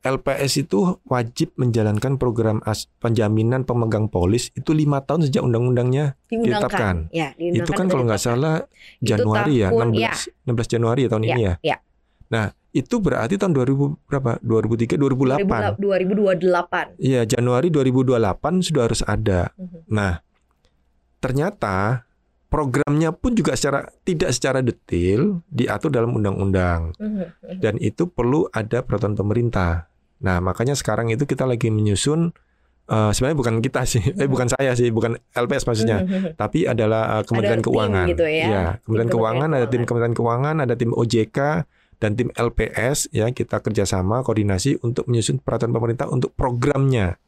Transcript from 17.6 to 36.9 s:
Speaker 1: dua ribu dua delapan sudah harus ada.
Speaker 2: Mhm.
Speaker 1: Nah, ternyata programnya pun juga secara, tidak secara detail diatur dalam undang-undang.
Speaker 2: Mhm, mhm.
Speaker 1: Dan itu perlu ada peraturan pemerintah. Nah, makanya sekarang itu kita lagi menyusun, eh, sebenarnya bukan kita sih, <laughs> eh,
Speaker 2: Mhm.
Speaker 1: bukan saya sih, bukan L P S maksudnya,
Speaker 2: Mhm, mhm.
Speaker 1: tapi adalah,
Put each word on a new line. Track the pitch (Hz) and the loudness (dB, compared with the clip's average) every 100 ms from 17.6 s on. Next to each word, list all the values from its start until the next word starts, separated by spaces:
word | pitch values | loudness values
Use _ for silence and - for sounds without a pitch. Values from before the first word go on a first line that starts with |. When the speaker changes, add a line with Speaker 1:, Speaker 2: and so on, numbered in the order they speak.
| 175 | 2
Speaker 1:
dua | 151 | 2
ribu | 131 127 | 4 2
dua | 127 123 | 4 4
delapan | 107 87 151 185 | 2 0 -2 0
sudah | 180 147 117 | 0 2 2
harus | 113 | 0
ada. | - 104 107 92 87 | -2 -2 2 0 0
Speaker 2:
Mhm. | - 185 170 - | -6 -16 -16 -4
Speaker 1:
Nah, | 107 101 85 _ _ _ _ _ _ _ _ _ _ | -2 0 -2 _ _ _ _ _ _ _ _ _ _
ternyata | - 127 170 202 107 95 101 123 - _ _ _ _ | -4 -2 -2 -2 -2 0 0 -2 -6 _ _ _ _
programnya | 147 143 127 143 147 165 | -2 0 0 2 2 0
pun | 175 254 | 0 -2
juga | 226 156 | 0 0
secara, | 127 143 139 - _ | 0 0 -2 -4 _
tidak | - 165 180 | -4 -2 -2
secara | 127 135 131 | 0 0 0
detail | 127 - - 90 87 104 208 180 - | 0 -4 -4 0 2 2 2 -2 -6
diatur | 131 123 104 160 | -4 -2 -2 0
dalam | 131 113 | 0 0
undang-undang. | 120 101 98 98 92 90 85 80 - | 0 -2 0 0 2 2 0 -4 -6
Speaker 2:
Mhm, | 214 208 175 - - | -6 -6 -8 -12 -14
mhm. | 185 | -4
Speaker 1:
Dan | 110 107 | -4 -2
itu | 214 - 175 | -4 -2 -4
perlu | - 120 147 185 | -2 0 0 0
ada | 113 110 117 | -4 -4 -4
peraturan | - 101 104 | -2 -2 -2
pemerintah. | 101 98 110 120 107 87 82 - _ _ _ | -2 -2 0 0 0 0 -2 -6 _ _ _
Nah, | 95 90 | -2 0
makanya | 92 92 120 | 0 -2 -2
sekarang | 139 - 107 117 | -2 -2 -2 0
itu | 113 | -2
kita | 147 131 131 | -2 -2 -2
lagi | 120 117 | 0 0
menyusun, | 107 107 101 139 156 170 - _ _ _ _ - | 2 2 2 0 0 -2 -4 _ _ _ _ -4
eh, | 110 107 | 0 2
sebenarnya | 104 127 156 | 2 0 0
bukan | 120 113 | 0 0
kita | 127 135 127 | 0 -2 0
sih, | 120 | 0
<laughs> | 104 | 0
eh, | 190 | 0
Speaker 2:
Mhm. | 139 | 0
Speaker 1:
bukan | 127 123 | 0 0
saya | 127 135 | 0 0
sih, | 120 120 | 2 2
bukan | 113 113 113 | 2 0 -4
L | _ - 123 | _ -4 -2
P | |
S | 139 | 0
maksudnya, | 123 113 113 104 | 0 0 0 0
Speaker 2:
Mhm, | 131 | 0
mhm. | 190 185 160 | -2 -4 -4
Speaker 1:
tapi | 104 151 - | -2 0 0
adalah, | 117 107 | 2 2